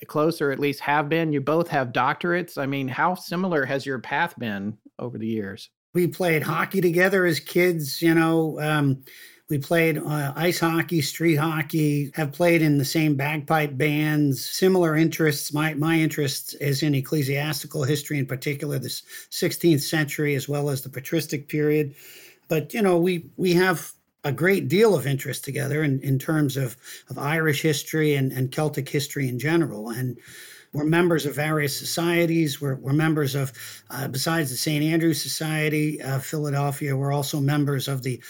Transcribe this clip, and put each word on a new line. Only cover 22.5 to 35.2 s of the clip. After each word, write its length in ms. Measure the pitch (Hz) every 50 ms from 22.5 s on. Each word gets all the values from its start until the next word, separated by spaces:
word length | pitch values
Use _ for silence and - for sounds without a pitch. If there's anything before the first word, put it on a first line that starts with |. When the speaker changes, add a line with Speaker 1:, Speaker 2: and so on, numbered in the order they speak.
| 165 160 151 156 -
Speaker 2:
you 80 | 240 208
know, 160 | 190 180 170
we, 320 | 170 185 185 170 165 - - -
we 160 | 175 190 170
have 380 | 175 185 185 180 147 - - - _ _ _ _ _ -
a 100 | 143 135
great 360 | 135 151 185 202 185 139 127
deal 260 | 143 196 226 226 190
of 120 | 143 117
interest 400 | 143 139 131 - 135 127 - -
together 360 | - 139 135 131 127 135 147 160
in, 160 | 147 135 135 -
in 160 | 139 135 127
terms 400 | - - 160 156 151 135 117 131
of, 180 | 131 117 - - - - - - - -
of 80 | 127
Irish 460 | - 131 143 156 165 160 156 139 143 -
history 540 | 160 147 - - - - 156 151 151 147
and, 160 | 139 131 131 131
and 200 | 131 131 127 -
Celtic 340 | - 156 151 151 151 135
history 420 | - - 147 139 - - 143 139 127
in 80 | 123 120
general. 500 | 120 151 165 170 160 117 104 104 107 117
And 300 | 117 123 127 127 123 - - - - - - - - - - _ -
we're 100 | 147 151
members 400 | 156 165 170 180 175 170 151 131
of 100 | 147 -
various 400 | 143 147 156 156 156 147 143 143
societies. 840 | - - - - 175 170 170 170 170 170 165 165 165 160 147 139 -
We're, 140 | 143 139 131
we're 180 | 135 - 135 139
members 420 | 151 156 160 156 151 147 131 131
of, 200 | 139 135 135 - - - - - - - -
uh, 180 | - 127 135 123
besides 420 | 120 135 - 165 165 165 156 127
the 60 | 127
Saint 280 | 123 - 165 151 147 151
Andrew's 380 | 156 165 170 160 165 156 139